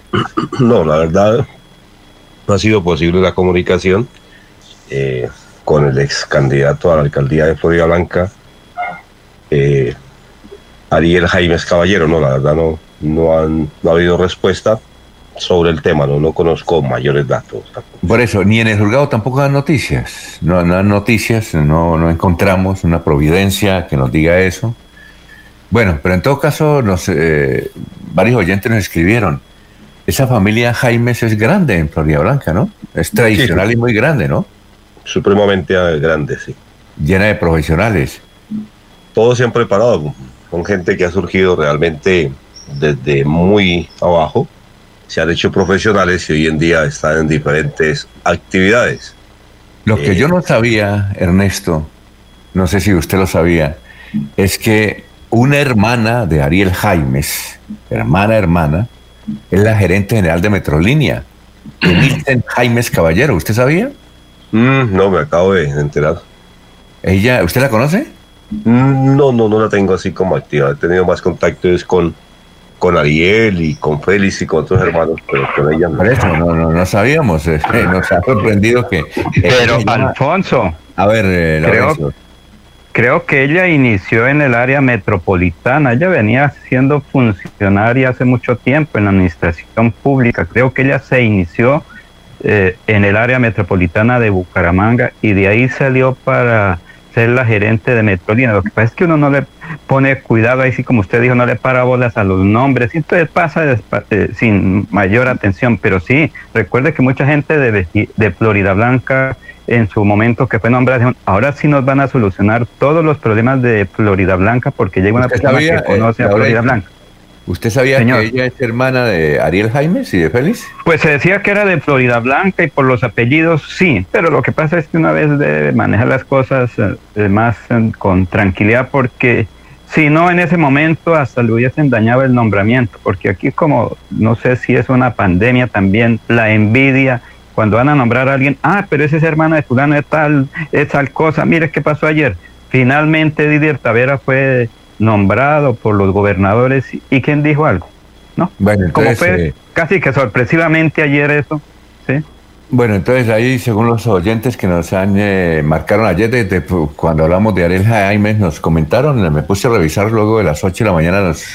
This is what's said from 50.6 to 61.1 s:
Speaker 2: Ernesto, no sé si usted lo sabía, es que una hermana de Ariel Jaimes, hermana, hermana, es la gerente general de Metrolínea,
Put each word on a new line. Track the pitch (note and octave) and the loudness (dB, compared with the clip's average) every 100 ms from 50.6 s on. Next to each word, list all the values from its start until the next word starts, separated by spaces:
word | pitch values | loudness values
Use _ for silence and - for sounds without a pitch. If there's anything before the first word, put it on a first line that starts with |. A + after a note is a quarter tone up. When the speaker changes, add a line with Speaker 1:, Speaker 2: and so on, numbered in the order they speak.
| A#2 A2 G2+ G2+ G2 F#2+ | 0 0 0 -2 -4 -2
Speaker 2:
Ernesto, | F2+ F#2 G2 - - D#2+ D2+ - - - - - - | 0 2 2 -2 -4 -4 -4 -14 -20 -20 -20 -20 -8
no | F2+ F#2 | -4 -2
sé | G2+ | 0
si | F2+ | 2
usted | F2+ D2+ F#2+ | 0 0 -2
lo | F#2 | 0
sabía, | F2 F2 E2+ D2 - - - - - C#2+ - | 0 2 2 0 -4 -16 -20 -12 -8 -6 -2
es | G2 - | -2 -2
que | A2+ G#2+ G#2+ - - - - | 0 0 0 -4 -12 -20 -4
una | A2+ C3 C#3+ | 0 2 2
hermana | C#3+ A2+ G#2 A#2+ A2 B2 F#2+ | 0 0 0 0 0 -2 0
de | D#2 | 0
Ariel | C#2+ F2+ G2 | 0 2 0
Jaimes, | F#2 G#2+ F2 C2+ C#2 D2 - - - - - - | 0 0 0 0 -2 -4 -8 -12 -18 -18 -20 -10
hermana, | A2+ A2+ F#2+ G#2 A2 | -6 -2 0 2 2
hermana, | F2+ F2 D2+ D#2+ A#2 - - - - - - | 2 0 0 0 -4 -8 -20 -18 -14 -14 -4
es | F2+ | 0
la | G#2+ G#2+ | 2 2
gerente | F#2 G2 G2 A2+ | 2 0 0 0
general | E2+ E2+ | 0 0
de | G2+ | 0
Metrolínea, | G2 - D2 F#2+ D3+ A2 | -2 -2 0 0 0 0